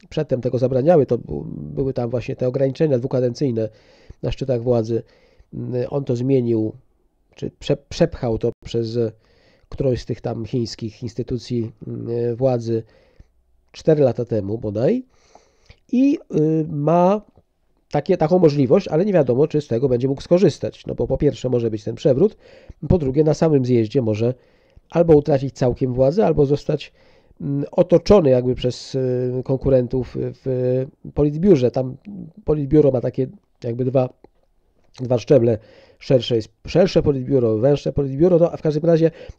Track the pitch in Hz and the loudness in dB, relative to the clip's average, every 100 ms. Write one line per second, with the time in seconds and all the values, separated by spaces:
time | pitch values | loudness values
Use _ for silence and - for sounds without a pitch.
0 | - - 147 127 123 127 127 127 143 175 | -10 -8 -4 -4 -2 -2 0 2 4 4
1 | 127 120 - - - - 147 147 135 127 | 4 0 -4 -10 -8 -10 -10 -6 -4 -4
2 | 120 120 110 131 127 135 135 131 160 127 | -4 -6 -6 -4 -4 0 -2 0 0 0
3 | 131 131 123 120 143 113 110 - _ _ | 0 -2 -2 -2 -2 -2 -4 -8 _ _
4 | - - 123 - 135 123 120 120 113 113 | -20 -10 -6 -6 -4 -2 0 0 0 -4
5 | - _ _ _ _ 127 123 123 123 139 | -6 _ _ _ _ -12 -6 -6 -4 -6
6 | 131 120 131 135 120 113 110 - _ _ | -4 -2 2 2 2 0 -2 -6 _ _
7 | _ _ _ - - - - 147 _ - | _ _ _ -14 -14 -10 -6 -6 _ -2
8 | 170 - 123 110 117 - - 117 113 120 | -2 -2 -6 -4 -4 -6 -8 -6 -4 -4
9 | 110 - _ _ _ _ _ - 135 117 | -4 -6 _ _ _ _ _ -6 -2 -2
10 | - 120 127 117 110 131 113 - 113 - | -6 -8 -8 -8 -6 -4 -6 -8 -12 -10
11 | 117 - 120 123 - 120 110 - 123 117 | -12 -10 -8 -8 -6 -6 -6 -10 -14 -12
12 | 117 117 120 117 131 123 113 113 110 _ | -6 -4 -4 -2 -2 -2 -2 -6 -6 _
13 | _ _ _ _ _ _ _ - - 151 | _ _ _ _ _ _ _ -6 0 2
14 | 131 113 117 110 98 113 110 101 139 247 | 2 0 -4 -4 -4 -6 -6 -2 0 0
15 | 254 _ _ _ _ _ _ _ _ 240 | -4 _ _ _ _ _ _ _ _ 2
16 | 277 - - 156 151 160 156 147 151 170 | 2 0 -2 0 0 0 -2 -2 0 4
17 | 180 208 - _ _ _ _ _ _ 147 | 4 2 -4 _ _ _ _ _ _ -4
18 | 170 185 151 180 165 143 123 185 - 156 | 0 0 2 4 4 4 4 2 2 -2
19 | 208 180 131 123 156 151 - 117 135 123 | 2 2 2 2 0 -2 -2 -2 0 0
20 | 135 135 - 175 185 - 113 - - - | -2 -4 0 2 4 2 -6 -10 -10 -6
21 | 120 131 147 - 131 123 117 110 - 117 | -4 0 0 -2 -2 -2 -2 -4 -8 -2
22 | 156 127 208 - - - - - 147 185 | 0 2 2 0 -14 -20 -20 -14 0 0
23 | 135 135 156 147 165 143 123 120 107 139 | 2 2 2 2 2 2 2 2 2 0
24 | 110 104 117 131 _ _ _ _ _ 165 | 0 0 -2 -4 _ _ _ _ _ 0
25 | 170 147 147 143 135 - 127 120 131 123 | 6 6 4 0 -2 -2 -2 0 -2 2
26 | 131 185 196 151 139 143 - 139 - _ | 2 2 2 2 2 0 -2 -6 -8 _
27 | _ _ _ _ 151 143 143 - 175 170 | _ _ _ _ -6 -6 -2 0 4 2
28 | - 202 143 127 127 123 127 - - 135 | 6 4 6 2 2 -2 -4 -6 -8 -4
29 | 127 123 127 127 131 135 139 131 120 131 | -2 -2 -4 -6 -4 -4 2 2 2 -4
30 | 120 135 127 120 135 127 123 127 131 - | -6 -6 -8 -8 -6 -2 0 -2 -4 -10
31 | 151 - 147 151 202 151 123 135 131 131 | -10 -2 0 2 4 6 4 0 -4 -8
32 | - 202 117 - - 151 135 151 143 127 | -16 -16 -16 -10 -4 -2 2 4 4 2
33 | 127 - 131 - _ _ 120 120 127 127 | -2 -4 -6 -8 _ _ -8 -4 -2 0
34 | 127 - _ _ _ _ _ _ _ - | -2 -6 _ _ _ _ _ _ _ -12
35 | 120 123 - 139 117 107 - - _ _ | -4 -4 4 4 4 0 -6 -20 _ _
36 | - 131 117 117 107 _ - 160 190 175 | 0 0 2 -4 -4 _ -4 0 2 2
37 | 147 139 127 135 117 107 131 143 - 143 | 0 -2 0 0 2 2 2 0 -2 -4
38 | 139 135 180 170 165 147 160 151 165 160 | -4 0 2 4 2 0 -4 0 2 4
39 | 160 - - | 2 0 -14